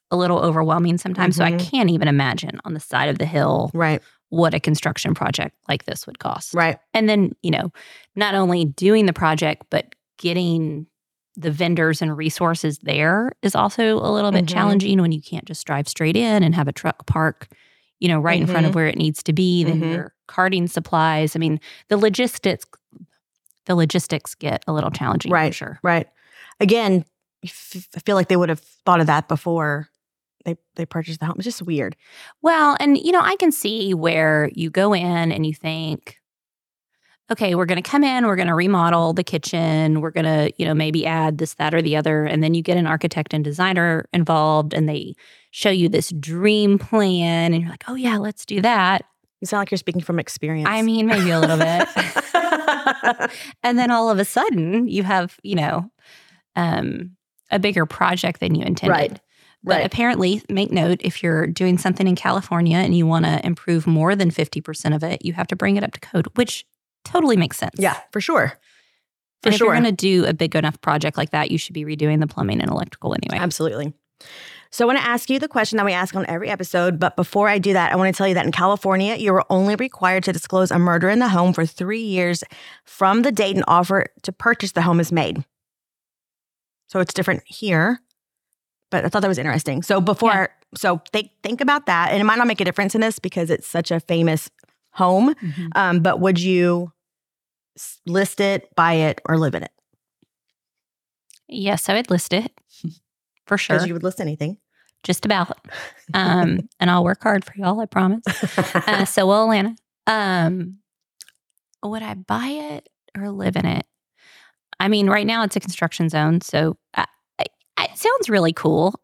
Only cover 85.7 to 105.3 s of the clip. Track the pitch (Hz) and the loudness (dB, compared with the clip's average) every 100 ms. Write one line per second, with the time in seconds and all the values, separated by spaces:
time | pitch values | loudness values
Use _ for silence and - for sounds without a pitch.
85.7 | _ _ _ _ _ _ _ _ _ _ | _ _ _ _ _ _ _ _ _ _
86.7 | _ _ 190 175 - 185 180 - - 214 | _ _ -2 -2 -2 -2 -4 -6 -8 0
87.7 | 165 180 247 _ _ _ _ _ _ _ | 2 2 0 _ _ _ _ _ _ _
88.7 | _ _ - - 214 196 170 147 127 151 | _ _ -2 0 0 0 -2 -2 -4 -4
89.7 | 135 - 202 185 202 226 196 185 - _ | -6 -2 0 2 2 2 2 -2 -6 _
90.7 | - 202 175 - 185 175 _ 202 240 277 | -4 -2 -2 -4 -6 -6 _ -10 -4 0
91.7 | 294 285 170 175 202 208 220 240 214 180 | 0 0 0 2 2 2 2 2 0 -2
92.7 | 175 196 220 220 - - 185 165 165 - | 0 -2 0 -2 -2 -6 -4 -2 -2 -2
93.7 | 170 165 165 - 170 165 160 - _ _ | -6 -2 -4 0 0 2 0 -4 _ _
94.7 | _ _ - 180 185 247 311 180 143 170 | _ _ 0 2 4 2 0 -6 -8 -4
95.7 | 160 190 175 175 - 185 180 185 180 175 | 0 2 4 2 2 2 2 2 2 2
96.7 | 175 175 _ _ _ _ _ _ _ _ | 0 -4 _ _ _ _ _ _ _ _
97.7 | - - - - 180 196 - 202 196 - | -20 -20 -16 -2 0 0 0 0 0 -4
98.7 | - 170 165 156 - - 165 151 82 87 | 2 2 4 2 -2 0 0 2 -2 -8
99.7 | _ _ _ _ _ _ _ _ _ _ | _ _ _ _ _ _ _ _ _ _
100.7 | _ _ _ _ _ _ _ _ - 196 | _ _ _ _ _ _ _ _ -6 -4
101.7 | 190 - 202 247 180 - 180 233 _ _ | -2 0 -2 0 -2 0 -4 -4 _ _
102.7 | _ 165 - _ _ _ _ - 196 - | _ -14 -14 _ _ _ _ -4 -4 0
103.7 | 156 175 170 175 185 160 151 151 202 _ | 0 0 -2 -6 -4 -6 -4 -6 -8 _
104.7 | _ _ _ - 180 208 | _ _ _ -4 -2 0